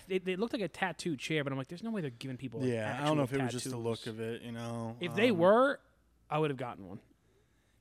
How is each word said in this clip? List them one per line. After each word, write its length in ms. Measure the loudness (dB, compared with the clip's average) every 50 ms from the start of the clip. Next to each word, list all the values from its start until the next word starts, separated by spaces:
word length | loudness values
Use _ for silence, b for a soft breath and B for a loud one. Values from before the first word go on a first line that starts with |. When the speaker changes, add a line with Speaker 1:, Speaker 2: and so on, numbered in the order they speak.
| 0 -2
Speaker 1:
it, 180 | -2 -2 0
it 140 | 0 -2 0
looked 140 | 0 -2 -2
like 80 | -2
a 80 | -2 -2
tattoo 480 | -2 0 -2 -2 -2 -2 -2 -2 -2 -2
chair, 260 | -2 0 0 0 0
but 80 | 0
I'm 80 | -2 -4
like, 80 | -6 -6
There's 160 | -8 -10 -6
no 80 | -6
way 80 | -4 -4
they're 100 | -4 -4
giving 280 | -6 -6 -8 -8 -6 -6
people, 240 | -8 -6 -4 0
like, 80 | 2 2
Speaker 2:
Yeah, 280 | 2 2 0 0 -2 0
I 80 | 2
don't 120 | 2 4 4
know 60 | 4
if 100 | 2 2
Speaker 1:
actual 80 | 2
Speaker 2:
it 20 | 2
was 80 | 0
just 140 | 0 -2 -4
the 60 | -4
Speaker 1:
tattoos. 120 | -4 -2 -2
Speaker 2:
look 220 | -2 -2 -2 -4 -6
of 140 | -6 -4
it, 200 | -4 -4 -4 -6
you 120 | -8 -8 -8
know. 420 | -8 -6 -6 -6 -4 -6 -6 -6 -6
Speaker 1:
If 140 | -6 -4 0
they 160 | 2 4 4
Speaker 2:
Um, 60 | 4 6
Speaker 1:
were, 440 | 8 8 8 8 6 4 2 -2 _ _ _ _ _ _ _ _ _ -2
I 100 | 0 0
would've 160 | 2 0 0
gotten 320 | -2 -6 -8 -8 -10 -12 -12
one. 140 | -12 -14 -16 _ _ _ b b b b b b b b b b b b